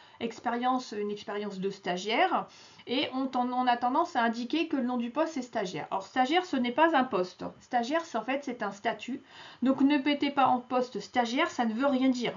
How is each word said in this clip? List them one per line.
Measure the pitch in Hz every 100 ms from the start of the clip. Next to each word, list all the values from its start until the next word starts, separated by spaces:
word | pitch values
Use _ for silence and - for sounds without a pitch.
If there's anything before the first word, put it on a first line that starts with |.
| - -
expérience, | 226 - 226 240 254 262 254 208
une | 208
expérience | 202 - 208 202 190
de | 196
stagiaire. | 196 185 180 202 254 370 240 - - - - -
Et | 254 -
on, | 254 262
ten-, | 247 247
on | 254 247
a | 240
tendance | 247 294 339 254
à |
indiquer | 233 226 247 302 330
que | 277
le |
nom | 247 247
du | 240
poste, | 294 320
c'est | 254
stagiaire. | 240 226 185 160 -
Or, | 190 -
stagiaire, | 262 254 349 359
ce | 262
n'est | 240
pas | 247 330 294
un |
poste. | - 185 180 - 175 -
Stagiaire, | - 247 233 330
c'est, | 330 220
en |
fait, | 240 277
c'est | 269 233
un | 202
statut. | 196 226 - - 262 - - - -
Donc, | 247 262
ne | 277 294
mettez | 294 285 285
pas | 277 262
en | 247
poste | - 254 247 202
stagiaire, | - 247 226 262 330
ça | - 233
ne |
veut | 220
rien | 285 254 262
dire. | 247 208